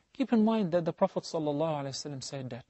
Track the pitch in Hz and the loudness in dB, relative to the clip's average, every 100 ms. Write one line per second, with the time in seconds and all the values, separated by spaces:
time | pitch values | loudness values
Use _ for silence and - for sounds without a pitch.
0 | _ - 254 226 214 220 180 175 165 - | _ -6 2 4 4 4 2 2 0 2
1 | 190 180 - 165 151 143 160 147 139 127 | 0 0 -4 -2 0 0 0 -2 -4 -8
2 | 147 139 - 139 127 120 | -8 -10 -8 -8 -8 -10